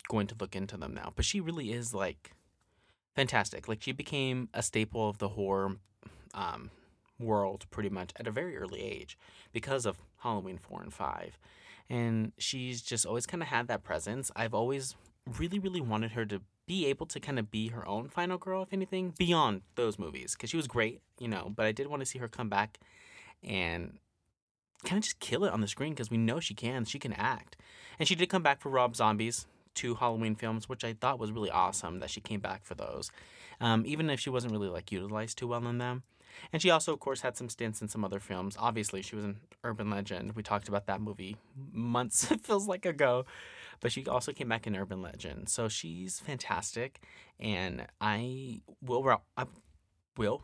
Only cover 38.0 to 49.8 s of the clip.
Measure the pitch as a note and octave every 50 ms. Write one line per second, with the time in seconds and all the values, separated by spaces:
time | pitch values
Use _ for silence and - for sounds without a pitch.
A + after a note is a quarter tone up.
38 | G#2 F#2+ G2 G2 G2+ - G2 F2+ F#2 G2+ G2+ - A2 A#2+ A2+ A2+ G#2 - - F#2+
39 | F#2+ - - G#2+ G#2 G#2 G2+ G#2 - _ - _ - A#2+ A2+ A2 G#2+ G#2+ G2+ G2
40 | G2 G#2 G2+ F#2 A2+ G#2 G#2+ A2+ G#2 - G#2+ G2+ - - G2+ G2+ G2+ - G2 F#2+
41 | G#2+ G#2+ G2+ - F#2+ F#2+ G#2+ - - _ - C3+ C3+ C#3 - A2+ A#2 A#2+ A#2+ B2
42 | B2+ G#3 - - - - D#4 A3 - - A3 G3 G3 G#3+ F#3 F#3 - F#3 D#3+ C#3+
43 | D3 C3 B2 B2 B2+ - - - - - - - - - - - - B2 - C3+
44 | C3+ C3 B2 B2+ - - C#3 - C#3 A#2+ A2+ A2+ - A#2 G#2 F#2+ G2 F#2 G2 F#2
45 | F#2 E2+ - G#2 - D#2+ C#2 - - - - - A#2 A2 G#2 - - E2 E2 F2
46 | F#2 F#2 - - - - C#3+ B2 - - - - - - - A#2 A#2+ C3+ - -
47 | - - - - - - _ _ - A2 G#2 F2+ F#2 F#2 - B1 A#1 - - _
48 | - G#2+ G#2+ G#2+ A#2+ B2+ B2+ C3 C3+ B2+ A2+ G#2 - - - _ - B2+ B2 B2
49 | C3+ C3 A#2+ G#2 - _ _ - B2+ - - - _ - - -